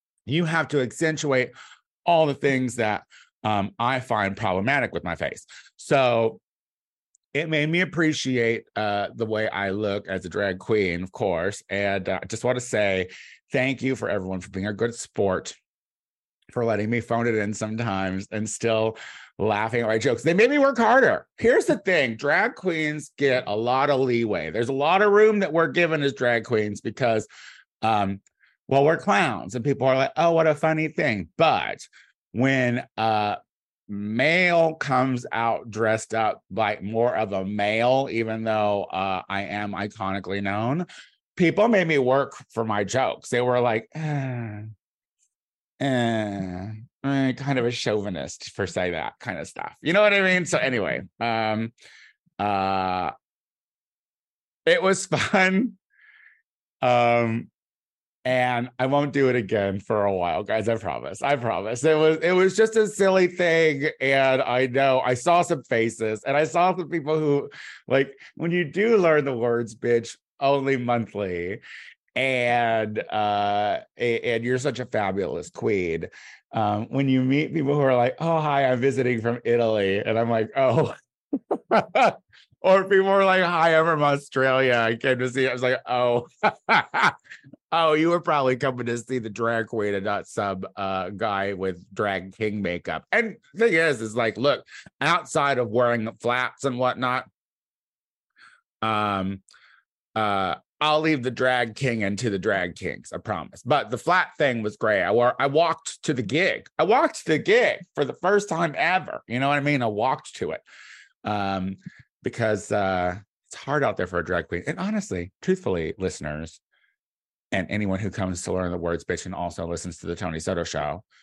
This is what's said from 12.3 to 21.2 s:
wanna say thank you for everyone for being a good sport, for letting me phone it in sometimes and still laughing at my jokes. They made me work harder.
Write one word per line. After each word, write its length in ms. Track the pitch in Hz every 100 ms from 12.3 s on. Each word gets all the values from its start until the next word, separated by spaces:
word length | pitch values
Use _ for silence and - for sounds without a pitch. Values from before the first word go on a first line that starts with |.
| 110
wanna 160 | 123 127
say 500 | 123 110 104 95 90 - - - _
thank 300 | 139 131 127
you 140 | 131 127
for 140 | 117
everyone 300 | 101 92 95
for 100 | -
being 180 | 95 101
a 60 |
good 220 | 101 117 117
sport, 600 | - - 98 92 - - _ _ _ _ _ _ _ _ _
for 120 | -
letting 260 | 117 107 107
me 100 | 120
phone 280 | 113 117 120
it 80 | 110
in 180 | 104
sometimes 720 | 104 110 110 117 95 95 95 95
and 160 | 107 107
still 500 | - 117 113 110 110 - - - -
laughing 420 | 107 104 113 120
at 60 | 113
my 100 | 110
jokes. 240 | 135 120
They 140 | 143 170
made 160 | 240
me 80 | 294
work 180 | 277 247
harder. 480 | 233 254 214 107